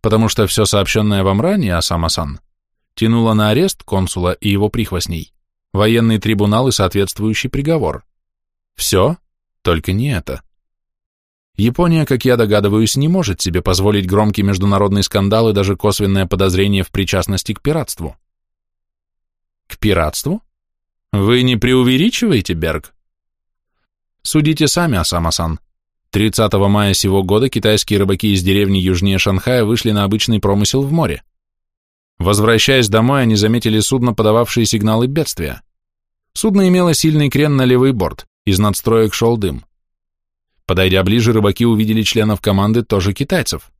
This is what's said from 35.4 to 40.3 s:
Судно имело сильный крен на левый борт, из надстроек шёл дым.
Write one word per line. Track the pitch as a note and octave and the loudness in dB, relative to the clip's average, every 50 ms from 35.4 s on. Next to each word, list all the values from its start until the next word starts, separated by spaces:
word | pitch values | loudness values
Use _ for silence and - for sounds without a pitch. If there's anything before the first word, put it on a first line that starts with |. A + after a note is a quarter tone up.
| D#2+ C#2+ B1 - _ _ _ _ _ _ _ _ _ _ _ _ _ _ | -8 -8 -10 -14 _ _ _ _ _ _ _ _ _ _ _ _ _ _
Судно | _ - - A3 F#3+ G3+ F#3+ F#3 | _ -4 -2 0 2 2 4 4
имело | F3+ F3+ F3+ E3+ D3+ | 4 4 2 2 0
сильный | - - D#3+ D3+ D3+ D3 C3+ | 2 0 0 2 2 0 0
крен | - C3+ D3 D3+ C#3+ | 2 0 0 2 2
на | C3+ C3 | 2 2
левый | B2+ B2+ B2 C3 C3+ | 4 4 4 4 2
борт, | C3 G#2+ F2+ D#2+ - - - _ _ _ _ | 2 0 -2 -4 -4 -10 -20 _ _ _ _
из | G#2+ F#2+ F2+ | 0 0 2
надстроек | G#2 G#2 F#2 - - A#2 A2+ A2+ A2 G#2 | 2 0 -2 -2 -2 0 2 2 2 0
шёл | - - A#2 A#2 A#2+ | 0 -2 0 0 0
дым. | A2+ G2 F2+ C#2 A#1+ - _ _ _ _ _ _ _ _ _ _ _ _ _ | 0 -4 -6 -6 -8 -14 _ _ _ _ _ _ _ _ _ _ _ _ _